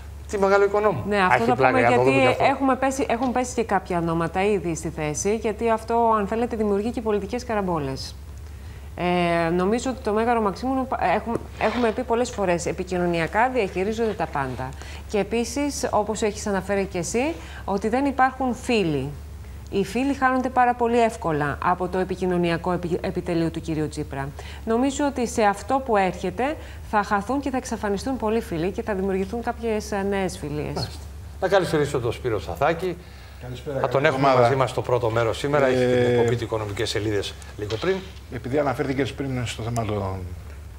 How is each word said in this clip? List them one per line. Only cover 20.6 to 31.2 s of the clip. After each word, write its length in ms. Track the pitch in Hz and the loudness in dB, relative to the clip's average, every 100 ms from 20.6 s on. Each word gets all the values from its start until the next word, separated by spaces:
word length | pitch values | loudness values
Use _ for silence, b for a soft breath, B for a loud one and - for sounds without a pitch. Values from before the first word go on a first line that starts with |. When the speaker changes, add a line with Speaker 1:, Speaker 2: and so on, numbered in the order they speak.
| 247 | 4
Speaker 2:
πολύ 280 | 247 233 240 | 4 2 4
εύκολα 560 | 226 226 170 151 143 - | 4 2 -2 0 0 0
από 240 | - 180 180 | 0 0 0
το 100 | 185 | -2
επικοινωνιακό 720 | 185 180 185 180 175 165 185 | -2 -2 0 2 2 2 0
επι-, 260 | 175 175 175 | -2 -2 -2
επιτελείο 500 | - 185 170 165 165 | -2 -4 -2 0 0
του 100 | 160 | -2
κυρίου 280 | 160 156 151 | -4 -4 -4
Τσίπρα. 400 | - 147 135 139 - B B | -4 -6 -6 -6 -8 B B
Νομίζω 420 | - 226 277 269 285 | 0 2 2 0 -2
ότι 200 | 277 226 | 0 -2
σε 140 | - | 4
αυτό 400 | 208 196 - 269 | 4 2 0 -2
που 120 | 262 208 | 2 2
έρχεται 600 | 185 180 185 180 262 311 B B - | 2 0 -6 -2 -2 -4 B B -2
θα 120 | 214 | 0
χαθούν 380 | 196 202 202 277 | 2 0 0 -2
και 100 | 285 | -2
θα 60 | 262 | -4
εξαφανιστούν 600 | 247 220 208 202 262 254 | -4 -4 -2 -2 -2 -2
πολλοί 240 | 214 226 | 0 0
φίλοι 300 | 226 165 175 | -2 -2 -2
και 120 | 202 | -2
θα 120 | 226 | -4
δημιουργηθούν 480 | 196 196 190 190 233 | -2 0 -2 -2 -4
κάποιες, 500 | 233 233 226 214 208 | -4 -4 -2 -4 -2
ε, 140 | 208 196 | -4 -2
νέες 300 | 196 185 - | 0 -2 -4
φιλίες. 340 | 151 151 139 | -6 -6 -4
Speaker 1:
Μάλιστα. 260 | 147 - - - - | -4 -6 -8 -14 -14